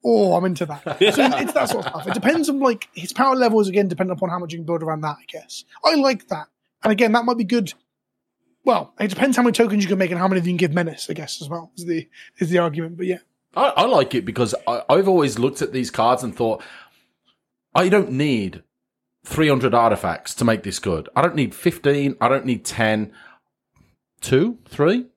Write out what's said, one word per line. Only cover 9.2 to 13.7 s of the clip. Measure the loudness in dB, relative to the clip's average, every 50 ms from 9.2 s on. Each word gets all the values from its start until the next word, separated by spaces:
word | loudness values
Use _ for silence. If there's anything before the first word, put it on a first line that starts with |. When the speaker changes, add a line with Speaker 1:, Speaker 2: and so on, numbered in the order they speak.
| 0 2 2
Speaker 1:
how | 4
many | 2 2
tokens | 4 4 2 2 2 0
you | 0 0
can | 0 0
make | 0 -2
and | -2 0
how | 0 2
many | 2 0
of | 0
you | 0
can | 0 0
give | 0 0
Menace, | 0 0 -2 -2 -6 -10 -10 -10
I | -8
guess, | -10 -8 -12 -12 -12
as | -10 -10
well, | -10 -12 -12 _ _
is | -14 -8
the, | -6 -6 -6 -6 _ _ -20 -20 -20 _ -6
is | -4 0
the | 2 2
argument. | 2 0 -2 -4 -8 -8 -8
But | -8 -4
yeah. | -6 -6 -6 _ _ _ _ _ _ _
Speaker 3:
I, | 0 0 2